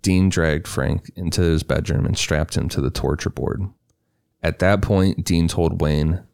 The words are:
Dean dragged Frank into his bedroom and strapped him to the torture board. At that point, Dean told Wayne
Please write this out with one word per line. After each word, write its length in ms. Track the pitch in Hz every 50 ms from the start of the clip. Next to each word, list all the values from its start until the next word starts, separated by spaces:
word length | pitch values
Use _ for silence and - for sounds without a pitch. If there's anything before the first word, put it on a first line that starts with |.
Dean 280 | - 98 92 92 95 95
dragged 380 | 87 87 82 80 76 78 - -
Frank 440 | - - 67 - 78 85 - - -
into 260 | - 90 82 - -
his 220 | 90 82 82 78 -
bedroom 420 | - 73 71 - - 76 - -
and 120 | - - -
strapped 380 | - - 80 76 76 - -
him 140 | 71 67 67
to 100 | - -
the 120 | 69 -
torture 400 | - - - 69 73 - - -
board. 320 | - - - - - - 98 98 - _ _ _ _ _ _ _ _ _ _ _ _ _ -
At 160 | 82 80 -
that 220 | 92 92 101 101
point, 440 | 101 - 101 95 92 90 - - 87
Dean 220 | - 85 82 82 82
told 340 | - - 85 80 - 85
Wayne 420 | 76 76 76 76 76 80 82 90 - -